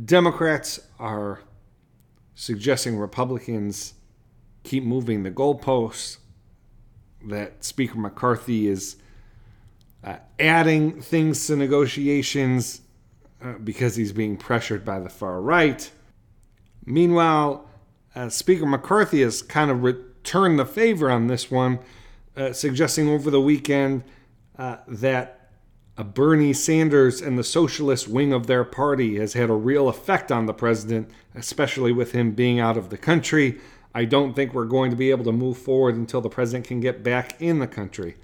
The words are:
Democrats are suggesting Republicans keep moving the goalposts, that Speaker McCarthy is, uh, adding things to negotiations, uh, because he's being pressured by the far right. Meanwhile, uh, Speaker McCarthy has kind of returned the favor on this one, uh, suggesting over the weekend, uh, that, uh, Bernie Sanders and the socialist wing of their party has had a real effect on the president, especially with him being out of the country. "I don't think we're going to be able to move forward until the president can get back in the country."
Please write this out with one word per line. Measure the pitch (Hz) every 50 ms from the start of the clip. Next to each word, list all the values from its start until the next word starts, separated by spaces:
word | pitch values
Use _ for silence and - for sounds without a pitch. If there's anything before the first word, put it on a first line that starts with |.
| 117
Democrats | 110 170 180 170 170 - - 165 160 156 139 - - - - - - - -
are | 123 110 110 104 104 101 98 - - - - - _ _ _ _ _ _ _ _ _ _ _ _ _ _ _
suggesting | - - - 113 101 107 139 135 123 - 123 113 104
Republicans | 104 95 - 127 127 127 127 117 - - 117 107 104 104 98 - - - - - - _ _ _ _ _ _ _ _ _ _ _ -
keep | - 135 135 131
moving | 117 123 131 123 117 110 104 95
the | 95
goalposts, | 90 - 135 147 143 139 - 139 131 123 113 110 - - - - - - _ - - _ _ _ _ _ _ _ _ - - - - - - _ _ - -
that | 107 104 104 104 95 - - -
Speaker | - - - 131 113 - 113
McCarthy | 107 101 - - 123 123 120 110 - - 117 110 107 101
is, | 98 95 92 - - - - - - - - - - - - - - - - - _ _ _ _ - - -
uh, | 101 95 - - - - -
adding | 147 156 165 170 160 160 156 156 151 156 156 151
things | 127 - 165 165 156 156 147 117 -
to | - 151
negotiations, | 143 139 131 143 143 143 123 - 143 143 143 143 143 131 - - 143 135 131 127 127 113 - - - - _ _ _ _ _ _ _ _ _ _ - -
uh, | 123 120
because | 98 113 107 104 - 127 120 98
he's | 113 110 101 98
being | 110 110 107 101
pressured | 92 - - 120 117 117 - 110 98 -
by | - 98 95
the | 90 90
far | - - 104 95 90 92
right. | 95 131 165 175 160 147 123 - - - - _ _ _ _ _ _ _ _ _ _ _ _ _ _ _ _ - -
Meanwhile, | - 123 160 175 175 175 170 165 165 156 151 151 147 139 - - - - - _ _ _ _ _ _ -
uh, | 127 123 117
Speaker | - - - - 190 170 156
McCarthy | 143 139 131 135 - 190 214 214 - - 147 131
has | 117 107 -
kind | - - - 151 151 143
of | 131 123 123
returned | 123 123 123 - - - - - - - 180 196 185 160 143
the | 131
favor | 131 - 208 226 233 214 165 151 131
on | 123 117 113
this | 120 127 117 - -
one, | 131 127 127 127 127 123 - - - - - - - - - - -
uh, | 139 135 131 123
suggesting | - - 147 127 131 165 147 - 160 151 147
over | 151 147 139 151
the | 139 139
weekend, | 135 143 151 135 139 - 143 139 139 135 139 127 - - - - - _ _ _ _ _ _ -
uh, | 131 127 117 - -
that, | - 123 101 120 131 131 127 123 - - - _ _ _ _ _ _ _ _ _ _ -
uh, | - 107
Bernie | 101 98 127 139 156 160 151 147 143 135
Sanders | 139 - - 160 160 160 156 143 143 135 127 123 -
and | - 147 127
the | 123 113
socialist | - - 175 165 131 - - 151 139 131 123 -
wing | 104 110 131 143 143 135
of | 123 117
their | 123 127 123 120
party | - - - 135 147 143 135 127 110 104 101
has | 110 101 -
had | 120 120 113
a | 113
real | 107 107 127 139 143 139 127
effect | 113 - - - 190 151 - -
on | - 117 110
the | 110 104
president, | - 120 117 113 107 104 110 113 110 113 - - - _ _ -
especially | 120 117 - - - 147 131 - 135 127 120
with | 120 123 120 120 -
him | 123 120 113 104
being | 107 123 123 120 120
out | 117 113 113
of | 117 95 90
the | 104 -
country. | - 151 170 165 - - 151 156 143 127 120 - - - - - _ _ -
"I | 117 120
don't | 113 143 139 143 135 117
think | 135 139 123 123
we're | 127 117
going | 113 127 131 131 127
to | 120
be | 117 131 131
able | 135 120 117
to | 117 113
move | 117 127 127 120
forward | - - 135 131 131 131 123 113
until | 117 117 113 - 127
the | 113 113
president | - - 127 117 120 127 117
can | - 127 120
get | 113 127 123 - 107
back | 120 123 127 127 - - -
in | 165 170 170 151
the | 131
country." | 123 - 107 101 98 - - 92 85 - -